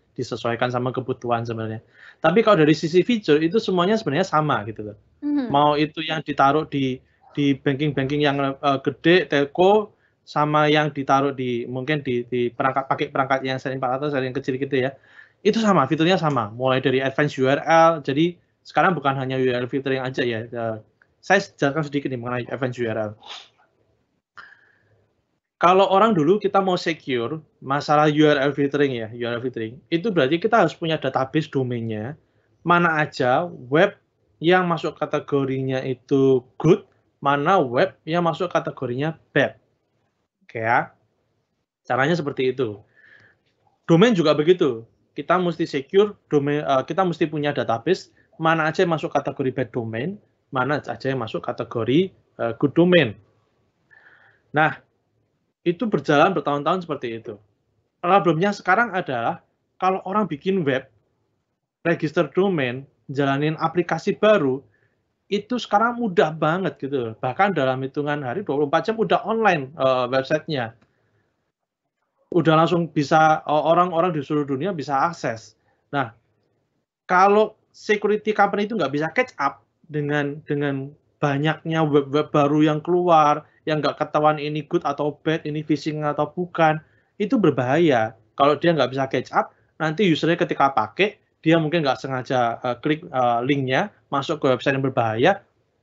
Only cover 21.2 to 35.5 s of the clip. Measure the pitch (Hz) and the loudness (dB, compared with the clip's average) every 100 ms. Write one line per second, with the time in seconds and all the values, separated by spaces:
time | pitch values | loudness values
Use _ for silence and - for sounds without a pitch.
21.2 | - 190 196 _ 143 143 147 143 139 127 | 0 0 0 _ -2 -2 -4 -4 -6 -8
22.2 | 120 123 120 117 131 120 117 110 107 107 | -6 -6 -6 -6 -6 -4 -4 -4 -6 -8
23.2 | - - - _ _ _ _ _ _ _ | -18 -20 -20 _ _ _ _ _ _ _
24.2 | _ - - _ _ _ _ _ _ _ | _ -20 -20 _ _ _ _ _ _ _
25.2 | _ _ _ _ 170 185 196 190 220 185 | _ _ _ _ 4 6 6 4 4 4
26.2 | 147 208 190 196 190 180 180 160 - 123 | 2 2 2 0 2 0 -2 -6 -4 -4
27.2 | 117 160 - _ 131 143 143 147 151 151 | -4 -8 -12 _ -6 -4 2 2 4 4
28.2 | 151 147 139 143 143 143 143 123 107 120 | 4 4 0 0 -2 2 0 0 -8 -6
29.2 | 117 117 127 117 110 123 _ 165 202 175 | -6 -4 -6 -6 -10 -10 _ -4 -2 0
30.2 | 131 170 214 226 170 - 165 156 135 131 | 2 0 2 2 2 0 -4 -4 -2 -2
31.2 | 131 156 156 139 127 120 113 107 110 156 | -2 -2 -2 -4 -4 -4 -6 -6 -8 -12
32.2 | _ _ _ _ 165 175 175 156 151 - | _ _ _ _ 0 2 4 0 -2 0
33.2 | 127 135 175 170 123 147 196 - _ _ | 0 2 -2 -10 -2 2 2 0 _ _
34.2 | _ _ 156 185 180 165 165 - 147 151 | _ _ 2 2 2 -2 -4 -6 -4 -4
35.2 | 143 143 135 | -2 -2 -2